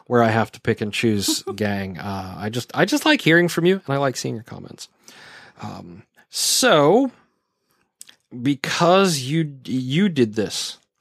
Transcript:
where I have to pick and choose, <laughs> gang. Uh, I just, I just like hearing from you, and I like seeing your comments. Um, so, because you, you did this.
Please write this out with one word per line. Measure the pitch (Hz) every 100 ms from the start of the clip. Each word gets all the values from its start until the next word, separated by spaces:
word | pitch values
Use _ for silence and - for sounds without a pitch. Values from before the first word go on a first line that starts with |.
| _
where | 123
I | 113
have | 113 110
to | -
pick | - 107
and | 104
choose, | - 117 104 95 -
<laughs> | - 101
gang. | 104 101 95 87
Uh, | 101 95 92 85
I | 107
just, | 120 -
I | 131 185
just | 294 320
like | 294
hearing | - 165 175
from | - 175
you, | 190 -
and |
I | 139
like | 139 123
seeing | 131
your | 117
comments. | - 101 - - - _ - - - - - _
Um, | 107 98 90 87 _ _ _
so, | - - - 254 165 143 214 269 - _ _ _ _ _ _ _ _ - _ _ 123
because | 127 143 - - 170 185 190 147
you, | 127 160 156 139 -
you | 131 127 147 202
did | 147 113
this. | 104 92 - - - _ _